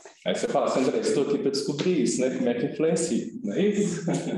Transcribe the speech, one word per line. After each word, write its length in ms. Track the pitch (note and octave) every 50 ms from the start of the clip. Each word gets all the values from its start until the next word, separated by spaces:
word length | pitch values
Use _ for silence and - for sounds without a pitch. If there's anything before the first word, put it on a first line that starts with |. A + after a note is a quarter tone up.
| - - - - -
Aí 100 | F2+ -
você 120 | - B2+
fala 180 | A#2 - C#3 A#2
assim, 160 | A2 - C#3
André, 180 | C3 C#3+ B2 A2+
estou 240 | G#2 G#2+ G#2+ A2 C3+
aqui 140 | - -
pra 140 | - - C#3
descobrir 500 | - - - - C#3+ - - F#3 F3+ D3
isso, 180 | A#2 A#2 - B2+
né? 160 | B2+ C3 B2
Como 140 | - A#2+ A#2+
é 40 | A#2
que 100 | - C#3+
influencia, 680 | C#3 - - D#3 E3 E3+ - - - A#2+ G2+ - - - - -
não 100 | G2+ G#2
é 140 | D3 G3
isso? 380 | G#3 G3 G3+ F3+ E3+ E3+ - - E3+ - - - E3+ F#3